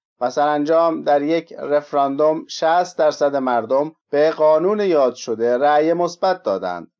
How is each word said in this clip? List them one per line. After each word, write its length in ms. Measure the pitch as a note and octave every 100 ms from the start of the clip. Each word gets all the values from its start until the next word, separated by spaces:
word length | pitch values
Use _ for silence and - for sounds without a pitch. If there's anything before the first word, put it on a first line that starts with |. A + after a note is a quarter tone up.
| _ -
و 100 | B2
سرانجام 720 | D3 D3 D3 D3 E3 E3 D#3+
در 180 | D3+ D3
یک 320 | D3 E3 E3 -
رفراندوم 840 | C#3 D3 D3 D3 C#3 C#3 D3+ D#3+ -
شصت 500 | - D#3+ F3 F3 -
درصد 380 | D#3 C#3 C#3+ C#3
مردم 560 | C3 A#2+ A2 C3+ D#3 - _
به 200 | C#3+ D#3
قانون 480 | D#3 D#3 D#3 F3+ G#3+
یاد 360 | G3+ D#3 B2+ A#2+
شده 420 | - A2 A#2 B2
رأی 360 | D3 D3+ D#3+
مثبت 500 | E3+ F3 E3+ F#3+ F3+
دادند 440 | - F#2+ F2+ F2 E2